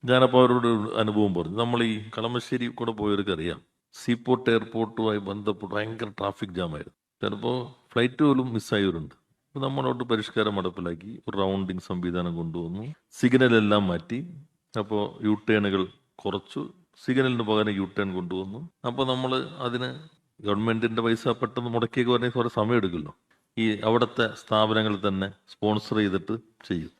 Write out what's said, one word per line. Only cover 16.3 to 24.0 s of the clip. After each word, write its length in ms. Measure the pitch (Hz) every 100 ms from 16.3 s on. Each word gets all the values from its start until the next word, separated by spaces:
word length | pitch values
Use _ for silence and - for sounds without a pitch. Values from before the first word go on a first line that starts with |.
| 95 - - - - _ _
സിഗ്നലിന് 380 | - 131 131 123
പകരം 280 | 107 107 107
യു 180 | 98 95 98
ടേൺ 160 | 98
കൊണ്ടുവന്നു. 540 | 92 90 92 95 107 170 _ 127
അപ്പൊ 180 | 120
നമ്മള് 440 | 131 127 127 131 127 -
അതിന് 500 | 123 120 127 131 - _ _ _
ഗവൺമെന്റിന്റെ 640 | 101 101 113 113 117 113
പൈസ 260 | 113 113 135
പെട്ടെന്ന് 420 | 113 123 - 120
മുടക്കിയൊക്കെ 420 | 117 117 - 120
വരണമെങ്കിൽ 220 | 123 123
കുറെ 140 | 123 117
സമയം 280 | - 107 120
എടുക്കുമല്ലോ. 380 | 95 85 73 - _ _ _ -
ഈ 180 | 110 104
അവിടുത്തെ 520 | 110 117